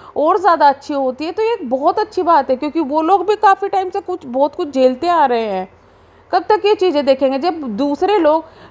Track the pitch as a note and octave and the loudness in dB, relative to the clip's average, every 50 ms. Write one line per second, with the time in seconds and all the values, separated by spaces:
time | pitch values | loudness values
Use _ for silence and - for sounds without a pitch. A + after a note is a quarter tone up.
0 | - - - - C#4+ D#4+ F#4 G#4 F4 G4+ E4+ D4+ D4+ C#4+ C4+ C#4 - - D4+ C#4 | -20 -10 -6 -2 0 0 0 2 2 2 2 4 4 4 2 2 -2 -6 -4 -2
1 | C4+ B3+ B3+ B3+ D4+ D#4+ F4 G#4 A4 A4+ A#4+ G#4 F4 A#3 B3 C4 C#4 E4 F4+ G#4+ | -2 -2 -4 -4 -6 -6 -4 -2 -2 -2 -2 -4 -4 -4 -4 -2 0 0 0 0
2 | G#4+ G#4+ - F#4+ F4+ D4 E4+ D#4+ C4 - C4 B3 D4 D4+ C4 D#4+ D#4+ B3+ C#4+ D#4 | -2 -4 -4 -4 0 2 2 2 2 0 -2 -4 -4 -4 -4 -4 -4 -2 -2 -2
3 | D#4+ D#4+ F#4+ G4 F4 F#4+ G#4+ G#4 - G4+ G4 F#4+ G4+ G4 G4+ F#4+ F#4+ F#4 - G4+ | 0 2 2 2 2 0 -2 2 2 2 2 2 0 -2 -2 -4 -4 -4 -6 -8
4 | - - F4+ F4+ - C4 A#3+ C4 C#4 D4+ - - F4 D4 C4 C4+ C4 B3+ B3+ B3 | -8 -8 -8 -10 -10 -6 -2 -2 -2 -2 -2 -4 -8 -4 0 2 2 2 2 0
5 | D#4+ F4 F4 E4 D4 C4 A#3+ A#3 A3+ G#3+ G3 F#3 F#3 F#3 - _ _ _ _ _ | -2 0 2 2 2 2 2 0 -2 -2 -4 -6 -6 -8 -12 _ _ _ _ _
6 | _ _ _ _ _ _ - F#4+ F4+ - G#4+ F#4+ F4 G4+ G#4 - F#4 F#4 C#4+ D4 | _ _ _ _ _ _ -2 -2 0 0 0 0 2 2 2 2 2 0 2 2
7 | C#4 C4+ C4+ C4 C#4+ C4 C4+ C#4 C4 F4 F#4 E4 D4 B3+ G#3 G3 C#4 C#4+ C#4+ - | 2 2 2 2 2 0 0 0 -2 -2 -4 -4 -6 -6 -4 -4 -2 -2 -2 -2
8 | F4+ F#4+ G#4 G#4 E4 D4 D4+ D#4+ D#4+ - - - - - | 0 0 2 2 2 2 2 0 -2 -6 -14 -20 -20 -18